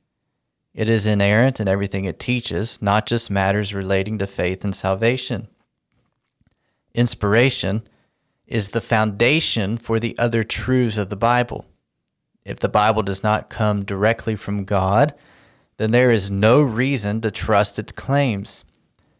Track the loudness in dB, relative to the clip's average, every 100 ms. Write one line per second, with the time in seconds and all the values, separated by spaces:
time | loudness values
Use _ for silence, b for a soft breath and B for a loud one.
0 | _ _ _ _ _ _ _ -4 2 2
1 | 2 2 4 4 4 2 0 0 -2 -4
2 | -4 -6 -4 -4 -2 -4 -4 -2 2 2
3 | 2 -2 -2 0 2 0 -2 -4 -2 0
4 | 0 -4 -4 -2 -4 -2 -4 -2 -2 0
5 | 0 0 -4 -8 -8 _ _ _ _ _
6 | _ _ _ _ _ _ _ _ _ -2
7 | -2 0 2 4 4 2 -2 -2 -6 _
8 | _ _ _ _ -6 -4 -2 -4 0 0
9 | 0 2 2 2 0 -2 -2 -4 -2 -2
10 | -2 -2 0 0 -2 -4 0 2 2 0
11 | -4 0 2 2 0 -6 -14 _ _ _
12 | _ _ _ _ -14 -4 0 2 4 2
13 | 0 -2 0 0 -2 -2 0 0 -2 0
14 | 0 0 -4 -6 -4 -6 -2 0 2 2
15 | 2 0 b b b b b -4 0 4
16 | 4 2 0 2 4 6 4 0 -2 -2
17 | -2 -2 -4 -4 0 2 2 -2 -10 -8
18 | -2 0 0 -2 -6 -12 -16 _ _ _
19 | _ _